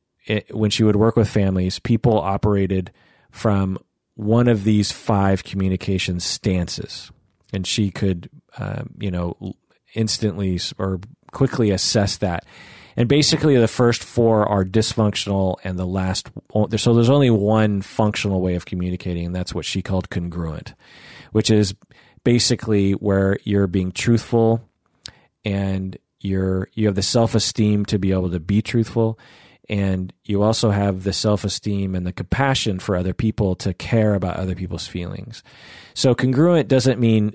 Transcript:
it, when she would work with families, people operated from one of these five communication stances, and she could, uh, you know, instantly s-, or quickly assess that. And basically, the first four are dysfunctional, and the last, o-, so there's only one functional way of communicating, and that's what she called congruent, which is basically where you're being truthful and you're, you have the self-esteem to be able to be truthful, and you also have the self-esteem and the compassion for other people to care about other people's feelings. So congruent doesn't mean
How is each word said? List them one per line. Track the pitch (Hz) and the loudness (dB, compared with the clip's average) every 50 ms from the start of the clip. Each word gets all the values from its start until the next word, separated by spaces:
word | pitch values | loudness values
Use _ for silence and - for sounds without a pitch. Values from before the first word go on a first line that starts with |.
| _ _ _ _ _ | _ _ _ _ _
it, | - 110 104 - - - | -4 -4 -4 -4 -6 -4
when | 107 107 104 | -2 0 0
she | - - 110 | 2 2 2
would | 107 101 101 | 4 4 4
work | 110 113 - | 4 4 4
with | 120 107 - | 2 2 2
families, | - 107 101 95 95 92 92 92 - - | 2 0 0 2 2 0 0 -2 -4 -4
people | - - 117 110 - 123 110 107 | -2 0 0 2 2 2 2 2
operated | 76 95 98 101 - 107 104 98 98 92 95 95 90 - _ _ _ _ _ _ _ _ | 0 0 -4 -2 0 0 0 2 0 0 0 -2 -4 -6 _ _ _ _ _ _ _ _
from | - - - 110 101 98 98 95 95 - _ _ _ _ _ _ _ | -12 -2 0 0 2 2 0 -2 -4 -8 _ _ _ _ _ _ _
one | - 104 104 113 120 120 123 | -6 -2 2 4 4 4 4
of | 117 104 98 | 2 2 2
these | 110 107 104 101 - | 2 2 2 2 0
five | - - - - 110 98 98 98 98 95 - | -4 -8 -2 0 0 2 2 2 2 0 -2
communication | - - 101 95 95 92 90 - - 95 90 - - 90 87 | -6 -6 -4 -2 -2 -2 -2 -2 -2 -2 -2 -2 -4 -4 -6
stances, | - - - - - 107 92 90 87 85 - - - - - - - - - _ _ _ _ _ _ - - | -4 -6 -8 -4 -2 -2 0 0 -2 -4 -6 -10 -10 -12 -14 -16 -18 -18 -20 _ _ _ _ _ _ -10 -8
and | 98 90 | -6 -6
she | - - - 107 98 | -4 -2 0 -2 -2
could, | - - 107 98 92 87 87 - _ - _ _ - - | -2 -2 -2 -2 -2 -2 -6 -16 _ -20 _ _ -14 -10
uh, | 101 98 104 - 73 - - - | -10 -8 -8 -8 -10 -12 -12 -10
you | 101 98 | -8 -6
know, | 90 90 87 87 - - - 95 - _ _ _ _ _ _ _ - | -4 -4 -4 -6 -6 -8 -12 -14 -14 _ _ _ _ _ _ _ -4
instantly | 110 113 107 - - 113 104 82 95 101 95 92 | -4 -2 -2 -2 -2 -2 -4 -2 -2 -2 -2 -2
s-, | 87 - - - - | -2 -4 -6 -8 -6
or | 98 95 95 87 95 117 - _ _ _ | -4 -4 -4 -6 -8 -12 -20 _ _ _
quickly | - - 135 131 - - 117 104 | -4 -2 -2 0 0 0 2 2
assess | 98 92 - - - 113 101 98 - - | 2 0 0 0 0 2 0 0 -2 -2
that. | - 92 85 - - - - - - - - - - - - - | -4 -2 -4 -4 -8 -12 -20 -20 -20 -20 -20 -20 -20 -12 -2 -2
And | 120 113 | 2 2
basically, | 139 151 147 - 165 147 151 156 139 123 | 4 4 4 2 2 2 2 4 4 4
the | 113 110 | 4 2
first | - - 127 120 117 - - | 2 2 2 2 2 0 -4
four | - - 123 117 113 113 107 104 104 | -6 -2 2 2 4 4 4 2 2
are | 104 101 95 | 2 0 0
dysfunctional, | 92 98 113 107 - - - 110 104 101 - - 101 101 98 95 92 90 - - | 0 2 0 0 0 0 0 0 0 0 -2 -4 -2 -2 0 0 0 -2 -4 -6
and | 95 92 90 | -8 -6 -4
the | 92 | -4
last, | 90 92 95 92 92 95 - - - - - - _ - | -4 -2 -2 -2 -2 -2 -4 -6 -10 -16 -18 -14 _ 0
o-, | 107 107 - 110 107 | 0 0 0 0 0
so | - 120 117 | 2 4 4
there's | 117 117 120 | 4 4 4
only | 139 143 139 123 | 4 4 4 4
one | 113 101 101 104 110 110 107 107 101 98 | 4 2 2 2 2 2 2 2 0 -2
functional | 95 - - - 110 104 104 - - 104 95 92 | -4 -6 -2 0 0 0 0 -2 -4 -2 -2 0
way | 92 92 90 | 0 0 -2
of | 87 - | -2 -4
communicating, | - - 90 90 90 90 90 - 92 87 85 85 | -6 -6 -4 -4 -4 -4 -6 -6 -6 -6 -4 -4
and | 87 90 | -6 -4
that's | 90 90 - - | -6 -6 -6 -6
what | 87 78 | -8 -6
she | - - 98 | -4 -6 -6
called | - - 98 92 90 - | -4 -2 -2 -4 -4 -4
congruent, | - 90 85 87 82 87 85 80 76 76 - - - _ _ - - - - - - - - - - | -6 -6 -6 -6 -6 -6 -6 -6 -6 -8 -12 -14 -20 _ _ -20 -20 -20 -20 -20 -20 -20 -14 -4 -2
which | 110 107 - | 0 2 4
is | 110 107 104 92 95 - _ _ _ _ _ _ _ - - | 4 4 2 2 -2 -8 _ _ _ _ _ _ _ -4 0
basically | 120 120 120 - - 123 - - 113 107 101 98 98 98 | 2 2 2 2 2 0 -2 -2 0 2 2 2 2 0
where | - - 104 98 98 98 98 98 - - | 0 0 0 2 2 2 2 0 -2 -2
you're | 104 101 101 98 92 | 0 0 2 2 2
being | 87 98 92 92 | 0 -2 -2 -2
truthful | - - - 120 117 113 - - - 117 113 113 113 117 117 _ _ _ _ _ _ _ - - - _ _ _ _ _ - | -4 -4 0 2 2 2 2 0 0 2 4 4 2 0 -2 _ _ _ _ _ _ _ -20 -20 -20 _ _ _ _ _ -6
and | 107 98 98 98 98 95 95 95 95 - - _ _ _ _ | -4 -2 -2 -2 -2 -2 -4 -4 -6 -10 -14 _ _ _ _
you're, | - 98 95 95 95 95 92 92 95 - - | -6 -4 -2 0 0 0 0 -2 -4 -6 -4
you | 110 107 107 | 0 0 2
have | 95 | 2
the | 98 92 | 2 2
self-esteem | - - 120 117 113 - 110 - - - - 107 104 104 104 104 | 2 4 4 4 4 4 2 0 0 0 2 2 2 4 2 0
to | - 113 98 | 0 0 0
be | 95 95 | 2 2
able | 95 92 90 90 | 2 2 0 0
to | 85 87 | -2 -4
be | 80 90 98 107 | -2 0 0 0
truthful, | - - - 117 110 - - 117 113 110 113 - - - - - - - - _ _ - | 0 2 0 0 0 0 0 0 0 0 0 -4 -12 -20 -20 -20 -20 -20 -20 _ _ -6
and | 104 101 98 98 95 92 92 92 - _ _ | -4 -2 0 0 0 -2 -4 -6 -10 _ _
you | - 104 98 | -2 0 2
also | 104 110 113 - - 110 | 2 2 2 2 2 2
have | 101 101 101 101 95 92 92 | 2 2 2 0 -2 -2 -4
the | 98 92 | -4 -4
self-esteem | - - 110 104 98 - 98 - - - 107 101 98 98 95 92 | -2 0 0 0 0 0 -4 -6 -4 -6 -4 -4 -2 -2 -2 -4
and | 92 90 | -4 -4
the | 90 | -4
compassion | - - 95 - - - 139 139 135 - - 113 95 92 | -6 -6 -6 -6 -2 0 0 0 0 0 0 -2 -4 -4
for | - - 98 | -2 -2 -2
other | 90 90 92 90 | 0 0 -2 -4
people | - 113 110 - - 107 95 90 | -2 -2 -2 0 0 0 -2 -2
to | - - 98 90 | -2 -4 -6 -6
care | - - - - 113 107 107 104 | -6 -6 -2 0 2 2 2 2
about | 95 90 90 - - | 0 -2 -4 -4 -4
other | 95 92 90 | -4 -6 -4
people's | 87 92 87 87 82 - - | -6 -6 -8 -8 -10 -10 -10
feelings. | - 90 87 90 95 95 101 113 113 - - _ - - - - - - - - - | -10 -10 -10 -8 -10 -12 -14 -14 -18 -20 -20 _ -20 -20 -20 -20 -20 -20 -20 -16 -8
So | - - 135 120 | 0 2 2 2
congruent | - - 131 131 127 160 175 175 165 127 101 | 2 2 0 2 4 4 4 4 2 2 4
doesn't | 135 131 117 135 123 - | 2 2 4 2 2 2
mean | 120 113 110 110 104 107 - | 4 4 4 4 2 0 -2